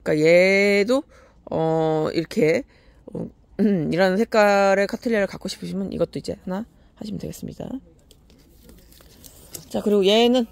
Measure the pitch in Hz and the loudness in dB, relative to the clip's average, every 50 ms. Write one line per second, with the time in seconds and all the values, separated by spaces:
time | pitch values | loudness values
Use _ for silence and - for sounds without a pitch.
0 | _ - 160 151 156 160 175 175 185 190 196 196 202 202 202 202 202 220 254 269 | _ -2 -2 2 4 6 6 6 6 4 4 4 2 2 2 2 2 2 0 -2
1 | 302 _ - - - _ _ _ _ - - 165 160 160 160 160 160 160 156 156 | -2 _ -20 -20 -20 _ _ _ _ -6 -4 -2 -2 0 0 0 0 0 0 0
2 | 156 - - - 160 - - 214 165 151 165 - - _ _ _ _ - _ _ | -2 -2 -4 -4 -6 -4 -2 0 2 2 2 -2 -4 _ _ _ _ -20 _ _
3 | _ - - - - - - _ _ _ - - 202 214 202 175 147 156 160 165 | _ -12 -10 -10 -10 -10 -14 _ _ _ -2 0 2 2 2 0 0 -2 0 2
4 | 190 185 185 196 226 - - 220 208 202 202 196 196 196 196 196 202 196 - - | 2 2 2 0 -2 0 2 2 4 4 4 4 4 2 2 2 0 -2 -6 -8
5 | - 240 226 208 196 185 - - - 196 - - - 175 175 190 196 - - - | -4 -2 -2 -2 -2 -4 -6 -12 -12 -12 -12 -10 -12 -10 -8 -8 -8 -8 -4 -4
6 | 170 170 - 143 - - 175 202 _ 190 185 196 233 - _ _ _ _ _ _ | -4 -4 -4 -10 -10 -10 -12 -10 _ -8 -8 -8 -10 -12 _ _ _ _ _ _
7 | - 220 202 165 - 156 - - - - - - - - - 269 - - _ _ | -14 -12 -10 -10 -10 -12 -12 -12 -14 -16 -14 -14 -14 -12 -12 -14 -14 -18 _ _
8 | _ _ - _ _ _ - _ _ _ _ _ _ - - - - _ - - | _ _ -20 _ _ _ -20 _ _ _ _ _ _ -20 -20 -20 -20 _ -20 -20
9 | - - - - - - - - - - - - - - - 214 - 220 208 208 | -20 -20 -20 -20 -20 -20 -20 -20 -20 -20 -20 -20 -18 -10 -10 -4 -2 0 2 2
10 | 190 190 208 226 233 240 247 262 233 - | 4 4 4 4 4 4 2 2 0 -2